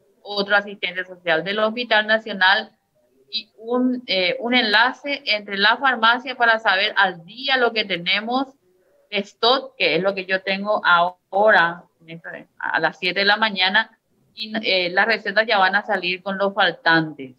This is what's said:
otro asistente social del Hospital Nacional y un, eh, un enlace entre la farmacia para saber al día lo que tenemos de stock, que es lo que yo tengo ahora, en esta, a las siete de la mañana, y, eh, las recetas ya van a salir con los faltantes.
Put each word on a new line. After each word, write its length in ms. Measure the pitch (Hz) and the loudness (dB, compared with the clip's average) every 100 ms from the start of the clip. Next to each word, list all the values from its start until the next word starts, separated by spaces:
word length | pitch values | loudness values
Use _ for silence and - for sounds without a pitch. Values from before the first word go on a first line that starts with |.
| _ _ | _ _
otro 340 | 196 202 202 202 | -10 -6 0 0
asistente 480 | 202 202 185 180 | 0 -6 -8 -6
social 400 | 185 175 170 160 | -10 -8 -2 -2
del 140 | 175 208 | 0 -2
Hospital 480 | 220 226 226 214 214 | -2 -2 0 0 2
Nacional 680 | 220 226 190 185 208 220 _ _ _ _ _ _ | -2 -2 0 2 2 -2 _ _ _ _ _ _
y 200 | - - _ | -12 -12 _
un, 440 | 226 247 254 247 - | -4 -2 0 -2 -4
eh, 300 | 185 180 175 | -2 -2 -2
un 140 | 233 | -2
enlace 680 | 247 220 208 247 262 285 277 - | 0 2 2 2 -2 -8 -8 -4
entre 320 | 208 208 196 | -6 -4 0
la 180 | 208 247 | 0 2
farmacia 600 | 269 240 220 247 262 254 | 0 2 2 2 -2 -2
para 220 | 233 220 | 2 2
saber 360 | 220 190 208 - | 2 2 0 2
al 260 | 196 180 165 | 0 0 -14
día 320 | 226 269 262 | -10 -2 2
lo 160 | 240 | 2
que 100 | 220 | 0
tenemos 640 | 208 175 175 196 220 254 269 - _ _ _ _ _ | -4 -4 -2 -4 -2 -4 -4 -10 _ _ _ _ _
de 100 | 202 | -8
stock, 580 | 190 - 233 269 - - | -8 0 2 2 0 -2
que 160 | 180 | 0
es 80 | 156 | 0
lo 140 | 196 196 | 0 -2
que 100 | 185 | -2
yo 160 | 190 | -4
tengo 400 | 185 190 202 214 | -2 -4 -2 0
ahora, 1000 | 190 175 175 - _ 190 214 190 170 175 - _ | 4 4 2 -2 _ 2 4 6 4 -2 -14 _
en 100 | 165 | -20
esta, 200 | 165 180 156 - - | -18 -16 -16 -18 -10
a 220 | - 139 | -4 -2
las 180 | 160 - | -2 -2
siete 220 | 180 180 | -4 0
de 60 | 196 | 0
la 100 | 214 | 2
mañana, 600 | 220 190 185 208 220 _ _ _ _ | 0 0 0 0 -2 _ _ _ _
y, 180 | - 220 214 | -18 -10 -8
eh, 260 | 214 185 175 | -2 -2 0
las 160 | 185 214 | 0 0
recetas 400 | 220 214 196 220 | 0 -2 -2 0
ya 120 | 208 | 2
van 180 | 185 202 | 2 0
a 100 | 208 | -2
salir 380 | 196 180 180 | -4 -4 -6
con 120 | 196 190 | -6 -2
los 160 | 196 | -2
faltantes. 840 | 202 185 170 170 165 156 147 131 | 0 -2 0 2 2 2 -6 -16